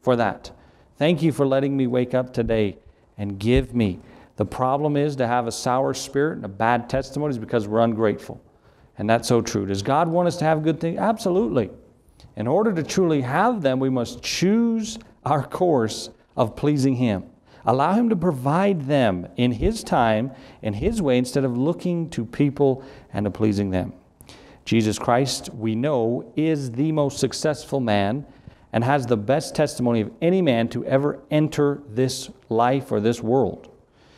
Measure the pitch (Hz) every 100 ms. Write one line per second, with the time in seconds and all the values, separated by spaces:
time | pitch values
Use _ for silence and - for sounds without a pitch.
0 | - 120 107 92 - - - _ _ -
1 | 151 165 160 139 139 135 139 139 127 123
2 | 123 127 127 - 113 113 104 - - _
3 | _ - 101 98 110 127 123 120 104 90
4 | - - - - 104 - 127 143 151 147
5 | 147 139 117 123 117 - 131 127 135 131
6 | - 139 151 160 104 98 113 120 120 131
7 | 135 147 151 123 107 120 104 110 117 110
8 | 110 101 - - - _ _ _ - -
9 | 104 113 - 120 - 110 98 98 101 139
10 | 165 170 175 175 156 160 156 156 165 175
11 | 196 220 190 180 226 139 101 - - _
12 | _ _ - - 110 170 220 175 139 -
13 | 175 151 123 147 226 226 139 131 135 131
14 | 113 - - - 180 220 233 226 214 -
15 | - _ - 147 - - 180 143 110 -
16 | - - _ - 120 - 147 147 135 123
17 | 123 98 - - _ - 98 127 151 202
18 | 233 196 175 135 131 165 202 180 135 147
19 | 117 90 82 - 123 113 170 226 - 160
20 | 117 107 131 - - - 107 101 170 226
21 | 151 123 123 143 135 120 139 170 180 170
22 | 165 - 113 - 147 135 139 131 - -
23 | - - 104 - 110 101 101 92 90 -
24 | _ _ - - - - - 113 107 101
25 | - 120 135 - - - 113 110 143 135
26 | 113 127 - - 160 151 131 113 156 156
27 | 139 - 135 - 156 151 - 139 117 104
28 | 98 135 143 - - - _ 117 117 143
29 | 117 117 104 143 160 - 147 - 123 117
30 | 107 - 165 190 165 117 117 - - 135
31 | 147 - - 151 151 151 143 143 - 107
32 | 131 - - - - 113 120 139 131 110
33 | 107 120 110 131 101 - - - _ _
34 | _